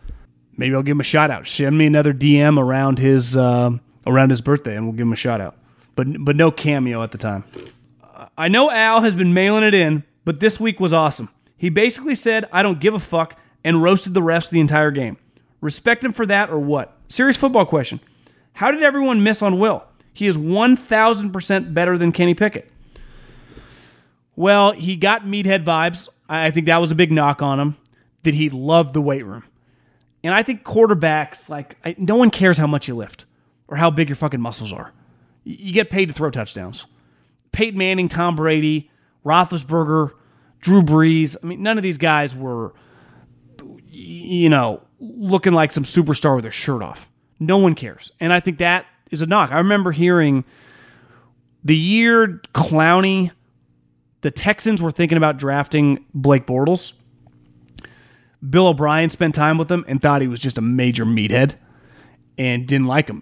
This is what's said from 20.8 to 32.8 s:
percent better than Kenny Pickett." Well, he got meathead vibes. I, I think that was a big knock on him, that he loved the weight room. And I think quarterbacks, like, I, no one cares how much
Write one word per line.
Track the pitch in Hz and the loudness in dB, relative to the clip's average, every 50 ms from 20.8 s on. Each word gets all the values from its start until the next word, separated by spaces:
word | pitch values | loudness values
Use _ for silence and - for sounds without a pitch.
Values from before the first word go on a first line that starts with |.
| - - 220 214 220 226 233 202 208 202 | 0 -2 0 2 2 2 2 0 -6 -8
percent | 185 185 170 - 196 190 180 170 156 | -8 -8 -4 -2 -2 -2 -2 -4 -2
better | 170 175 180 180 | -2 0 0 0
than | 175 175 170 | 0 0 0
Kenny | 170 - 175 175 170 | 0 2 2 2 2
Pickett." | - 208 208 208 - - _ _ _ - _ _ - - - - - - - - - - - - - - - - _ _ _ _ _ _ _ _ _ _ _ - | 2 0 -2 -2 -6 -16 _ _ _ -20 _ _ -20 -20 -20 -20 -20 -20 -20 -20 -20 -20 -20 -20 -20 -20 -20 -20 _ _ _ _ _ _ _ _ _ _ _ -8
Well, | - 170 196 202 202 202 202 208 | -2 2 2 4 4 4 2 0
he | - 160 185 190 | -2 -6 -6 -4
got | 165 190 196 214 226 208 | -2 0 0 0 -2 -4
meathead | 196 202 208 196 190 190 190 156 | -6 -6 -2 0 0 0 0 0
vibes. | 170 165 160 160 175 175 180 - - _ _ _ | -2 -2 0 -2 -4 -4 -8 -16 -20 _ _ _
I, | - 156 160 160 | -8 -6 -2 -2
I | 156 | 0
think | 151 170 156 | 0 0 2
that | 165 165 | 2 2
was | 170 170 156 | 2 2 0
a | 165 | 2
big | 156 175 156 | 2 2 2
knock | 160 156 147 143 143 - | 2 2 2 0 0 0
on | 147 139 135 139 | -2 -2 -2 -2
him, | 143 151 151 _ _ _ _ _ _ _ _ _ - | -2 -4 -4 _ _ _ _ _ _ _ _ _ -4
that | 165 147 | -2 0
he | 151 156 147 | 0 -2 -2
loved | 135 127 131 147 165 170 165 135 131 | -4 -6 -2 2 2 2 2 2 -2
the | 156 | -4
weight | 143 143 135 139 117 | -2 -2 -4 -6 -8
room. | 98 101 113 - _ _ _ _ _ _ _ _ _ _ _ _ _ _ _ - | -12 -14 -16 -18 _ _ _ _ _ _ _ _ _ _ _ _ _ _ _ -4
And | 185 185 | 0 0
I | 208 226 | 0 0
think | - 247 208 - | 0 -4 -8 -6
quarterbacks, | - - 214 226 208 208 160 156 160 156 156 147 - - - - - | -2 2 4 4 4 4 2 2 0 0 -2 -4 -6 -12 -20 -18 -14
like, | 156 143 135 - - _ - | -14 -14 -14 -16 -18 _ -12
I, | 165 170 | -12 -8
no | - 185 170 214 | -6 -2 0 2
one | 240 247 220 | 4 4 4
cares | - - 190 185 170 | 4 2 2 2 4
how | 156 156 | 4 2
much | 151 147 139 | 0 0 -2